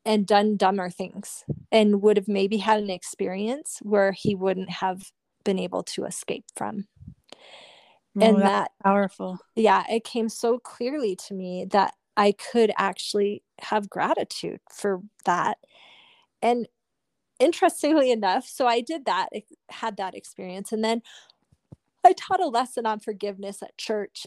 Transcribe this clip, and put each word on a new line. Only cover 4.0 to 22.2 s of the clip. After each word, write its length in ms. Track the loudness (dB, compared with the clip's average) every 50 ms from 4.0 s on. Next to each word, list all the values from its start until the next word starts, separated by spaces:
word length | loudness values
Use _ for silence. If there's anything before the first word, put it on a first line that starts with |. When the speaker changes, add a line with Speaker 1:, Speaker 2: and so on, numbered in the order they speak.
| 4 4 2
Speaker 1:
he 220 | -2 -2 -2 -2
wouldn't 340 | 0 0 -2 -2 -2 -4 -8
have 420 | -6 -4 -4 -4 -4 -6 -12 -18 -20 _ _ _ _ _ -4
been 140 | -2 -2 -2
able 240 | -4 -4 -6 -6 -6
to 220 | -6 -8 -8 -8
escape 400 | -8 -8 -10 -8 -8 -8 -10 -12 -14 -12
from. 320 | -10 -8 -8 -6 -8 -10 -12 _ _ -20 -20 -20 _ _ _ -20 -20 -20 -20 -20 -20 -20 -20 -20 -20 _ _ _ _ _ _ 0
Speaker 2:
Oh, 220 | 4 6 6 6
Speaker 1:
And 20 | 6
Speaker 2:
that's 160 | 6 4 4
Speaker 1:
that 160 | 2 0 -4 -6 _ 2
Speaker 2:
powerful. 560 | 2 4 4 2 0 -4 -8 -8 -8 -8 -10 -14 _ _
Speaker 1:
Yeah, 300 | 2 4 6 6 4 2 0
it 140 | -2 -4 -4
came 260 | -4 -4 -4 -4 -4
so 300 | -4 -2 0 0 0 0
clearly 560 | -4 -10 -10 -6 -6 -4 -2 -2 -2 -4 -4 -6 -10
to 60 | -10 -10
me 320 | -10 -8 -8 -8 -8 -4 0
that 240 | 2 2 2 2 -2 _ _ _ _
I 160 | 2 4 4 2
could 380 | 0 -4 -2 2 2 4 4 2
actually 640 | 0 -2 -2 -2 -6 -8 -4 -2 0 0 0 -2 -6 -12 _ _ -18
have 280 | -6 -4 -2 -2 -2 -4
gratitude 720 | -4 -2 -2 0 0 -2 -2 -6 -8 -8 -8 -10 -10 -12 _ _
for 300 | -10 -6 -4 -4 -4 -4 -8 -14 _ _ -2
that. 340 | 0 0 0 0 -2 -4 -6 _ _ _ _ -20 -20 -20 -20 _ _ _ _ _ _ _ _
And 260 | 0 2 2 0 -2 -6 _ _ _ _ _ _ _ _ _ _ _ _ _ 2
interestingly 720 | 2 2 4 4 2 2 2 0 2 2 4 4 4 4
enough, 360 | 2 2 2 0 0 0 -2
so 200 | -6 -4 -2 0
I 140 | 2 2 0
did 240 | -2 -4 -6 -4 -4
that, 240 | -2 -2 -2 -2 -4 -8
ex-, 200 | -12 -14 _ -20 _ _ -20
had 280 | -12 -8 -8 -6 -6
that 180 | -6 -8 -8 -8
experience. 560 | -12 -18 -18 -16 -14 -12 -10 -10 -10 -8 -6 -4
And 100 | -2 0
then 180 | 0 -2 -2 -4 -10 -18 -20 -20 _ _ _ _ _ _ _ _ _ -20 -20 _ _ _ _ 6
I 100 | 6 6
taught 260 | 4